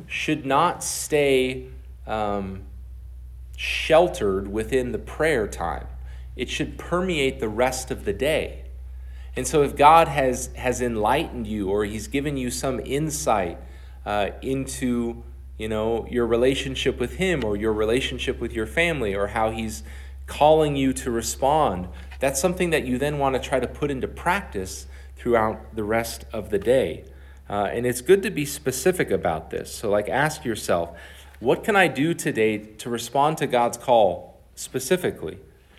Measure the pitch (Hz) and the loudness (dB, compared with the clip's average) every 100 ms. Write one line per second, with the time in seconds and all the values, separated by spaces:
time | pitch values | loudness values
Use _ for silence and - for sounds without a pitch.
0 | - - - 151 135 139 170 - - - | -10 -6 -2 -2 2 4 4 0 -6 -6
1 | - 151 143 135 127 131 - - - - | 0 2 4 4 2 -2 -10 -14 -16 -14
2 | - 107 104 101 95 95 - - - - | -6 -2 0 -2 -4 -8 -12 -14 -14 -14
3 | - - - - - - - - - 160 | -14 -14 -14 -16 -14 -8 -4 -4 4 6
4 | 175 - 104 95 98 107 110 131 123 110 | 6 2 0 0 -2 -4 0 0 0 -4
5 | - - 160 135 101 - 85 65 - - | -6 -2 2 2 0 -4 -4 -4 -8 -12
6 | - - - - 127 - 139 - - 175 | -12 -14 -12 -8 -6 -4 -6 -8 -4 0
7 | 185 160 135 131 113 107 127 131 - 120 | 0 2 0 0 -2 2 2 0 -6 -4
8 | 110 95 139 147 90 - - - - - | -4 0 0 0 -2 -8 -14 -12 -12 -12
9 | - - - - 127 160 143 113 143 165 | -14 -14 -10 -6 0 4 4 8 10 10
10 | 156 147 131 120 - - 123 117 123 113 | 8 4 2 0 -4 -4 -2 0 0 2
11 | 104 139 170 127 107 107 92 101 104 107 | 2 2 0 -6 -6 -4 0 0 0 -4
12 | - 139 143 139 123 117 139 120 - 139 | -4 -4 -2 -4 -4 -4 -2 -4 -2 -2
13 | 156 - - 110 90 82 - - - - | -2 -2 2 2 0 -6 -14 -16 -18 -12
14 | 104 104 95 - 127 135 135 - 127 120 | -4 -2 -2 -4 -4 -4 -4 -4 -2 0
15 | 117 117 - - - - 110 110 110 113 | -2 -6 -12 -16 -16 -10 -4 -2 0 0
16 | - 123 117 117 127 139 139 131 135 - | -2 0 2 4 4 2 -2 -2 -2 0
17 | 123 - 190 160 113 104 110 107 107 120 | -2 0 0 2 0 0 0 2 2 2
18 | 131 127 - 120 117 113 110 - 170 151 | 0 -2 -4 -4 -4 -4 -2 2 2 2
19 | 107 98 101 113 110 113 110 107 - - | 0 0 0 2 0 0 -6 -8 -12 -14
20 | - - - - 147 160 156 139 135 131 | -14 -14 -8 4 6 8 6 2 0 0
21 | - 117 113 - 135 156 135 90 92 - | -2 -2 -2 0 2 4 4 0 -6 -10
22 | - - 131 - 185 180 180 151 127 123 | -14 -2 -2 2 0 0 0 0 0 0
23 | 143 147 139 127 - 131 120 - 147 127 | 0 0 0 0 0 -2 -2 -2 -4 -2
24 | 107 - 170 196 190 101 92 - - - | -6 -4 0 0 -2 -6 -6 -8 -14 -16
25 | - - 120 117 110 107 - 110 104 113 | -18 -6 2 4 4 -2 -8 -6 -2 0
26 | 117 - - 113 98 101 101 131 95 78 | -2 -6 -10 -10 -4 0 4 4 2 -4
27 | - - - - - 101 98 98 123 123 | -12 -20 -20 -18 -6 -2 -2 0 -2 0
28 | - 196 220 160 147 - - 123 185 185 | 6 6 4 -2 -4 -4 -4 0 2 2
29 | 139 95 90 80 - 85 - - 107 104 | 2 0 0 -2 -4 -8 -8 -6 0 2
30 | 104 107 151 151 127 104 - 90 85 - | 2 2 0 0 -4 -4 0 0 0 -8
31 | - - - - 117 165 - 202 175 135 | -18 -20 -20 -2 2 2 4 4 4 4
32 | 156 165 160 113 110 107 - - 123 120 | 0 0 0 4 4 2 -4 -12 -6 -6
33 | 117 139 147 165 139 123 120 - - 120 | -2 2 4 2 2 4 2 0 4 6
34 | 98 87 - - - - - 127 - 185 | 6 2 -8 -20 -20 -16 -8 -6 0 2
35 | 123 92 82 - - - - | 2 -4 -8 -10 -16 -20 -20